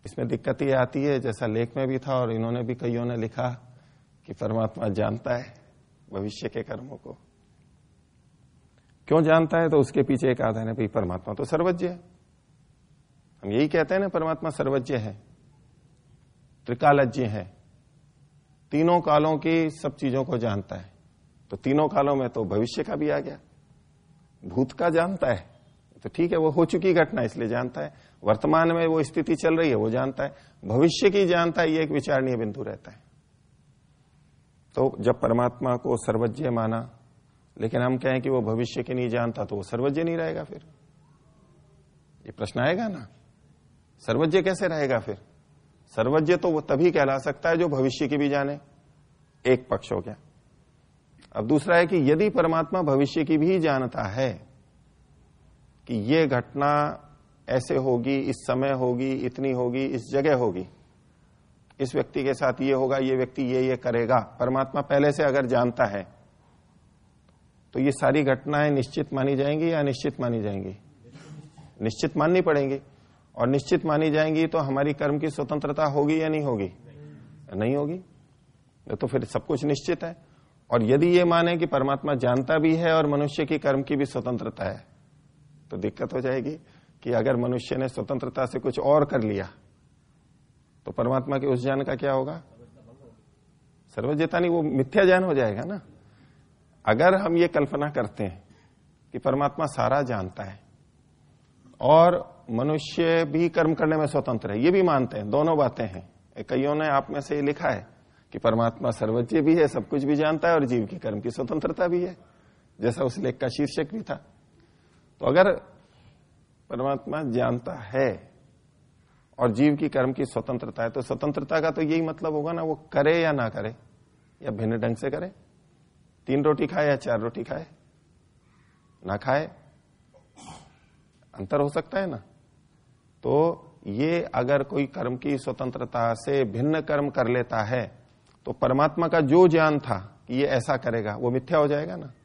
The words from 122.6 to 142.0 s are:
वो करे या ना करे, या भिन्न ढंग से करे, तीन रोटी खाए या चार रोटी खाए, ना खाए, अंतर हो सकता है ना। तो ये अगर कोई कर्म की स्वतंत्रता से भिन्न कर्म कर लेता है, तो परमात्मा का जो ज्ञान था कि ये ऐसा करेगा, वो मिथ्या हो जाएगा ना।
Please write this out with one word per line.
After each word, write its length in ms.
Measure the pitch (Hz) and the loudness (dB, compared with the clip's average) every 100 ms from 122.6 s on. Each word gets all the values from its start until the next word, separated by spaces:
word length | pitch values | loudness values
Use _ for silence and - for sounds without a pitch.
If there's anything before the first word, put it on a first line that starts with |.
वो 140 | 160 151 | -6 -6
करे 460 | - 147 147 170 | -2 2 4 4
या 100 | 165 | 2
ना 180 | 143 113 | 0 -2
करे, 200 | - 107 127 - _ _ _ _ _ | -4 -8 -10 -20 _ _ _ _ _
या 100 | 135 | -10
भिन्न 260 | 104 110 113 | -4 -2 -2
ढंग 180 | 117 113 | -2 -4
से 140 | 135 | -6
करे, 220 | 147 180 - _ _ _ _ _ _ _ _ - | -6 -8 -14 _ _ _ _ _ _ _ _ -2
तीन 160 | 135 | 0
रोटी 240 | 147 147 156 | 2 2 0
खाए 200 | 151 147 | 0 0
या 80 | 135 | 0
चार 240 | 127 113 | 0 -2
रोटी 240 | 117 - | -2 -6
खाए, 240 | - 156 165 - _ _ _ _ _ _ _ _ _ _ _ _ 92 | -8 -10 -10 -20 _ _ _ _ _ _ _ _ _ _ _ _ -8
ना 100 | 101 | -6
खाए, 320 | 131 139 160 - - _ _ _ _ _ _ - - - - _ _ _ _ _ _ | 0 -2 -2 -14 -20 _ _ _ _ _ _ -20 -20 -20 -20 _ _ _ _ _ _
अंतर 280 | - 98 147 | -16 -4 0
हो 80 | 143 | 0
सकता 300 | 156 - 196 | -2 -4 -4
है 80 | 190 | -4
ना। 100 | 123 - _ _ _ _ _ _ _ _ _ | -8 -14 _ _ _ _ _ _ _ _ _
तो 420 | 123 139 165 170 - _ - | 0 2 2 -2 -14 _ -8
ये 340 | 104 151 170 - 127 | -2 0 0 -2 -2
अगर 280 | 123 143 | 2 0
कोई 220 | 139 - 139 | 0 -2 -4
कर्म 320 | - 120 127 | -4 -6 -4
की 200 | 147 139 | -4 -4
स्वतंत्रता 760 | 135 123 131 123 123 120 117 | -4 -6 -6 -6 -6 -2 0
से 300 | 110 - 139 | -2 0 0
भिन्न 380 | 120 113 143 156 | 0 0 0 0
कर्म 280 | 151 147 143 | 0 -2 0
कर 180 | 131 117 | 0 0
लेता 360 | 123 120 117 | 0 0 -2
है, 360 | 107 127 98 - _ _ _ _ - | -2 -2 -4 -12 _ _ _ _ -10
तो 60 | |
परमात्मा 560 | 120 127 131 151 147 165 | -2 0 4 2 2 0
का 120 | 165 | 2
जो 280 | 139 165 185 | 6 8 8
ज्ञान 320 | 160 156 147 | 6 4 2
था 400 | 123 98 98 - - | -2 -6 -8 -20 -6
कि 80 | 123 | -2
ये 100 | 139 | 2
ऐसा 320 | 131 135 131 | 0 0 -2
करेगा, 380 | 123 117 104 110 | 0 -2 -4 -2
वो 160 | 123 | -2
मिथ्या 280 | 131 131 160 | -2 0 2
हो 80 | 147 | 2
जाएगा 280 | 147 165 | 0 -4
ना। 180 | 185 | -10